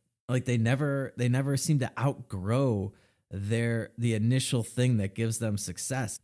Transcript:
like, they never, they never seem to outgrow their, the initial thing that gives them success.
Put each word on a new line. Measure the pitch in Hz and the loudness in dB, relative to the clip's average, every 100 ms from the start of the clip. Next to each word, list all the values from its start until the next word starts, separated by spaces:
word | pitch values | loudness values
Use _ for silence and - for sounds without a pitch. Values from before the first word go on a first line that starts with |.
| _ _ - | _ _ -4
like, | 127 | -2
they | 123 123 | 0 2
never, | 113 135 147 139 131 - | 2 2 0 -2 -4 -2
they | 123 | 0
never | 127 139 139 | 2 2 0
seem | - 151 | 2 2
to | 131 - | 0 -2
outgrow | 131 139 - 98 92 120 139 107 98 - _ _ _ | -2 -2 -6 -6 0 2 2 0 -4 -8 _ _ _
their, | 95 101 113 117 117 - - | -8 -2 0 0 -2 -4 -2
the | 120 | 0
initial | 110 113 127 - 127 | 2 2 2 2 0
thing | 110 - 127 117 | -2 0 2 2
that | 98 | 0
gives | - 113 110 | -2 -2 0
them | 113 101 | -2 -2
success. | - 87 - 131 117 - | -4 -8 -6 -4 -4 -8